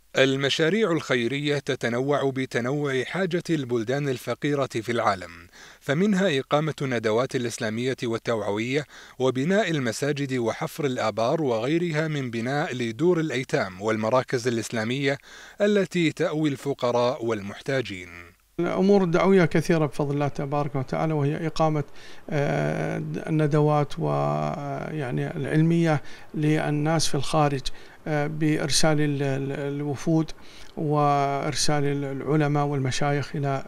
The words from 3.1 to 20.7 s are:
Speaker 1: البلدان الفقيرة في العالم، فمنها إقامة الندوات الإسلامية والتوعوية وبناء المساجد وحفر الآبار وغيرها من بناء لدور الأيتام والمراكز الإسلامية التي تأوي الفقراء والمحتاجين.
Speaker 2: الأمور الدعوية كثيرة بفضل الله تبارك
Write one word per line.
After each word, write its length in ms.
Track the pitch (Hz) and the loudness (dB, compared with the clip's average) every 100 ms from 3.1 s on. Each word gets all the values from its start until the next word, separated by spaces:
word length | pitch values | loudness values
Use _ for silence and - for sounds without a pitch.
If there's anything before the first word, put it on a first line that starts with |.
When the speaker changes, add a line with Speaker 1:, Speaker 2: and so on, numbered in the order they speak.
| 175 190 175 - | -2 -2 -2 -2
Speaker 1:
البلدان 600 | 156 123 120 110 139 143 | -4 -2 -2 0 -2 -2
الفقيرة 600 | 123 - 117 147 143 127 | -4 -6 -4 -2 0 -2
في 200 | 123 110 | -4 -2
العالم، 560 | 117 110 95 87 85 85 - - - | 0 0 0 -4 -18 -20 -20 -20 -10
فمنها 600 | - 143 208 185 196 135 | -2 2 4 4 2 2
إقامة 340 | - 147 156 - | 2 0 0 -2
الندوات 540 | 135 117 110 110 131 131 | -2 0 2 2 2 -2
الإسلامية 600 | 120 - 113 110 127 123 | -4 -4 -4 -2 -2 -2
والتوعوية 840 | 123 113 - 113 101 104 120 143 139 - - - | -4 -4 -2 -2 0 -2 0 -2 -4 -14 -14 -2
وبناء 520 | 127 127 151 196 190 | 0 2 2 2 2
المساجد 640 | 156 120 - 139 143 139 | 0 -2 -2 -2 -2 -2
وحفر 520 | 127 113 - 160 - 143 | -2 -2 -2 -6 -4 -2
الآبار 560 | 123 110 104 117 160 | 0 -2 0 0 0
وغيرها 640 | 139 113 123 165 175 151 160 | 0 0 0 0 0 -2 -2
من 240 | 147 127 | -2 -4
بناء 440 | 113 120 147 165 127 | -4 -2 -2 -2 -4
لدور 440 | 117 113 170 170 | -4 0 2 2
الأيتام 640 | 156 123 131 147 101 92 | 0 -4 -2 -2 -2 -4
والمراكز 680 | 107 110 110 127 123 127 120 | 0 0 2 2 2 -2 0
الإسلامية 720 | 113 - 113 110 135 135 139 - - - - | -2 -2 -4 -2 0 0 -2 -6 -20 -12 0
التي 500 | 208 208 185 180 156 | 2 4 2 2 0
تأوي 380 | - 170 156 156 | 2 -2 0 0
الفقراء 760 | 135 143 131 123 120 123 - 117 | 0 -4 -2 2 4 2 2 -2
والمحتاجين. 840 | 107 98 - - 135 104 92 87 87 87 - _ - | -2 -4 -10 -2 -2 -2 -8 -12 -18 -20 -20 _ -4
Speaker 2:
الأمور 440 | 175 185 196 202 | -2 2 6 6
الدعوية 420 | 180 160 175 190 170 | 6 4 6 6 6
كثيرة 400 | 170 147 165 151 | 4 4 2 2
بفضل 280 | - 143 | 0 -2
الله 140 | 143 143 | 0 -2
تبارك 480 | - 143 147 143 | -2 -2 -2 -2